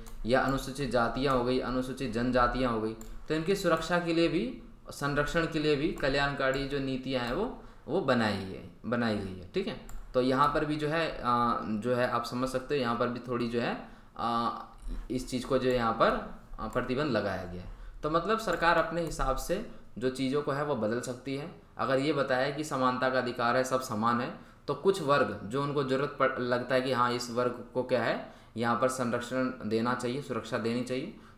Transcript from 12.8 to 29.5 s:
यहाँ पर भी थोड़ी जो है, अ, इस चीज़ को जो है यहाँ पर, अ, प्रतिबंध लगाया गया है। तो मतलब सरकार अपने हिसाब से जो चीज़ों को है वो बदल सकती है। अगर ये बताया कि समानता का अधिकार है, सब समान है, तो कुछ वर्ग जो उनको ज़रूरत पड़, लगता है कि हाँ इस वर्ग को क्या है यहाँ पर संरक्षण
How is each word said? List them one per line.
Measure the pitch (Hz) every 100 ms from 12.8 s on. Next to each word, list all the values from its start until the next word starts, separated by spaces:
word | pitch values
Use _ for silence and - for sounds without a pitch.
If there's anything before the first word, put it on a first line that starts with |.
यहाँ | 120 117
पर | 120
भी | 123
थोड़ी | - 120 120
जो | 120
है, | 139 254 - - - -
अ, | 117 117 117 - - - - - -
इस | 127 -
चीज़ | 127 -
को | 131
जो | 127
है | 123
यहाँ | 117
पर, | 107 190 240 - - - -
अ, | 110
प्रतिबंध | 127 113 127 151
लगाया | 110 101 92
गया | 90 87
है। | 87 - - -
तो | 151
मतलब | 165 180 220
सरकार | 208 170 165 165
अपने | 160 165
हिसाब | 160 - 135 131
से | - 190 233 - - -
जो | 127
चीज़ों | 131 131 143
को | 147
है | 139
वो | 147 131
बदल | 107 120
सकती | 127 120 - 135
है। | 165 - - -
अगर | 117 135
ये | 143
बताया | 143 131 127 139
कि | 143
समानता | 151 135 127 123 131
का | 127
अधिकार | 120 123 120 123
है, |
सब | 127 131
समान | - 107 113 120
है, | 139 - - - -
तो | 135
कुछ | 196 196
वर्ग | 143 143 107 98
जो | 101 131
उनको | 143 143
ज़रूरत | 131 131 143 -
पड़, | 131 120
लगता | 123 123 123
है | 131
कि | 127
हाँ | 120 123
इस | 120 -
वर्ग | 117 123 - -
को | 135
क्या | 117 123
है | 120 214 - - - 110
यहाँ | 117 117
पर | 131
संरक्षण | - 120 120 - 131 127